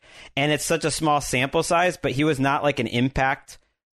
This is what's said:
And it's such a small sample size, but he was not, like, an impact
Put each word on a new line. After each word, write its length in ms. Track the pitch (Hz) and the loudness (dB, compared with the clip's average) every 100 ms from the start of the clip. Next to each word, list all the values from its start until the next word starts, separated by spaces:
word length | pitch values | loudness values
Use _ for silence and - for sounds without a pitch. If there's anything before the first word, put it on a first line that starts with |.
| - - - - | -20 -20 -8 -2
And 160 | 147 | 0
it's 120 | 147 - | 0 0
such 200 | 165 160 | -2 -2
a 60 | |
small 280 | - 156 147 | 0 0 0
sample 420 | - 127 135 160 | 0 -2 0 -2
size, 360 | 160 170 180 - | 0 2 2 0
but 160 | 139 | -4
he 100 | 127 | 0
was 160 | 156 131 | 0 2
not, 240 | 135 143 | 2 2
like, 160 | 147 135 | 0 0
an 80 | 113 | -2
impact 720 | 120 131 - 131 139 - - _ _ _ | 0 0 0 0 -2 -8 -20 _ _ _